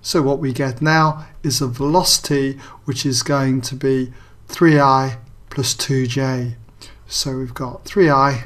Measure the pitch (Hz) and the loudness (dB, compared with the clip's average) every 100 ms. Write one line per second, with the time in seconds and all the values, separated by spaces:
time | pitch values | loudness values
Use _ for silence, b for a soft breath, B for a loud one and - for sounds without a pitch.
0 | - 180 139 139 147 123 139 123 156 160 | -2 0 2 0 -2 -2 -4 -2 2 4
1 | 156 151 - - 151 - 135 120 139 170 | 2 0 -12 -8 -4 -2 -4 -2 0 2
2 | 175 - - 143 135 135 B B - 120 | 2 0 0 0 0 -4 B B -8 -4
3 | 143 123 - 143 135 131 123 127 135 131 | -2 -2 0 0 0 -2 -4 -4 -2 0
4 | 127 B B B - - 165 147 139 135 | -2 B B B -16 2 4 6 6 4
5 | 135 120 - - - - 127 - - 135 | 2 -6 -14 -20 -12 -6 -4 -4 -2 -2
6 | 123 120 135 127 123 117 - - B B | 0 -2 -2 -2 -6 -8 -16 -20 B B
7 | - - - 131 131 120 131 - - - | -10 -6 -4 -6 -8 -8 -10 -10 -6 2
8 | 170 139 139 127 | 4 6 4 0